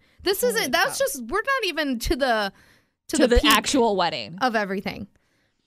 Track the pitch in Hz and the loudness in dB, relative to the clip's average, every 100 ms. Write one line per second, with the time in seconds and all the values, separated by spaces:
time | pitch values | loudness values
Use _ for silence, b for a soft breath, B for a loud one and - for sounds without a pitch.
0 | b b - 392 494 440 339 320 403 - | b b -4 0 0 0 0 0 0 0
1 | 523 277 226 370 466 539 415 311 302 240 | -4 -4 -6 -4 -2 -2 -2 -2 -4 -4
2 | - 277 269 220 196 b b b b _ | -2 0 0 0 -2 b b b b _
3 | - - 269 240 285 214 - 285 233 196 | -6 2 4 6 6 4 4 2 2 2
4 | 170 151 104 175 254 220 196 190 196 - | 0 -2 -8 -4 -2 0 -2 -4 -6 -10
5 | - B B B B B | -12 B B B B B